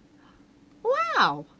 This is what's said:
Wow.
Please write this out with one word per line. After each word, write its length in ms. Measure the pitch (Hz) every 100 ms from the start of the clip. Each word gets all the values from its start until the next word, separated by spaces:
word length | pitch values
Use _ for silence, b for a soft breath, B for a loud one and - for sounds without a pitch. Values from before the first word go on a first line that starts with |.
| _ - b b b _ _ _
Wow. 640 | 440 571 659 571 156 147 -